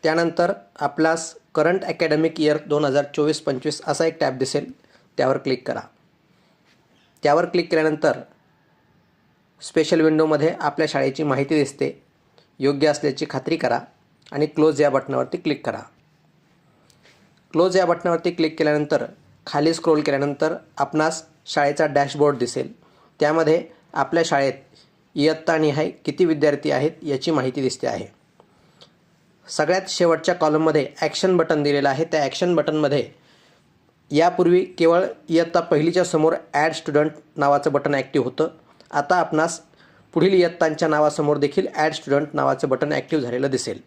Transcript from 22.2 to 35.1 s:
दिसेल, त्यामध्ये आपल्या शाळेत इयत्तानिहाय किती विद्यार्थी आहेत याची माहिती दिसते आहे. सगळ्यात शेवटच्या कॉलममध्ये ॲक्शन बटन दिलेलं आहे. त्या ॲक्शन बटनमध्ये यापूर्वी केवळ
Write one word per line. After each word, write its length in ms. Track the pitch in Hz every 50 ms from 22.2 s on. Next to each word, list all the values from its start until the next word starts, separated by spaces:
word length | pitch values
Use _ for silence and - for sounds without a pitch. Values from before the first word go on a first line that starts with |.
| 147 147 143
दिसेल, 340 | 120 123 120 - 131 131 - - _ _ _ _ _ _ _ _ _
त्यामध्ये 440 | 151 147 156 165 160 151 160 175 - - - _ _ _ -
आपल्या 300 | - 135 - - 170 165
शाळेत 280 | - 156 139 139 135 127 - _ _ _ _ _ _ _ _ _ _ _
इयत्तानिहाय 720 | 151 143 156 156 156 - - 165 156 156 151 139 151 156 170 - - _
किती 200 | - 139 - 185
विद्यार्थी 460 | 165 160 147 151 147 143 143 - 151
आहेत 320 | 139 131 139 160 165 - -
याची 280 | 151 139 131 - 175
माहिती 300 | 160 143 127 131 123 147
दिसते 260 | 131 127 - - -
आहे. 200 | 123 107 92 107 - _ _ _ _ _ _ _ _ _ _ _ _ _ _ - _ _ _ _ _ _ _ _ _ _ _ _
सगळ्यात 420 | - - - 156 147 180 190 185 -
शेवटच्या 440 | - - 175 170 165 160 160 - 170
कॉलममध्ये 500 | 175 165 151 151 156 160 160 151 156 131 - - -
ॲक्शन 340 | 165 151 - - - 190 185
बटन 260 | 175 165 - 165 151 147
दिलेलं 260 | 147 143 143 139 139
आहे. 140 | 131 135 165
त्या 180 | 165 - 156 143
ॲक्शन 300 | 139 - - 185 180 175
बटनमध्ये 540 | 160 143 160 156 156 151 139 139 139 113 - - _ _ _ _ _ _ _ _ _ _ _ _ _ _ _ _ _ _ _
यापूर्वी 520 | 143 147 165 175 175 185 180 170 175 180 190
केवळ 380 | 180 - - 165 165 170 175 185 -